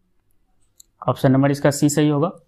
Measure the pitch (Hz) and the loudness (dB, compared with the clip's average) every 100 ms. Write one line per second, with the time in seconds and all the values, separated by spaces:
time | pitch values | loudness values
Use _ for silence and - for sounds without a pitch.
0 | _ _ _ _ _ _ _ _ _ _ | _ _ _ _ _ _ _ _ _ _
1 | - 123 139 131 139 143 151 143 147 147 | -6 -2 0 2 0 0 -2 0 0 2
2 | 151 147 156 - | 0 0 -2 -6